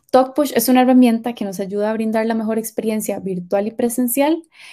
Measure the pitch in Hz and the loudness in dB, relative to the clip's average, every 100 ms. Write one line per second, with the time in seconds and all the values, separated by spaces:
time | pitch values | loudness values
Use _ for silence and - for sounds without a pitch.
0 | _ 254 262 277 277 - 233 254 254 254 | _ 2 2 0 0 0 2 4 6 6
1 | 247 226 240 240 202 185 196 202 208 220 | 6 2 -4 -8 -8 -6 -6 -4 -4 -2
2 | 220 220 226 226 220 220 220 - 214 220 | -2 -2 -2 -2 -2 -4 -4 -6 -4 -4
3 | 208 196 190 180 180 202 208 220 240 233 | -4 -6 -6 -8 -4 -2 -2 -2 -4 -2
4 | 247 277 285 330 - _ - | -2 0 0 0 -6 _ -20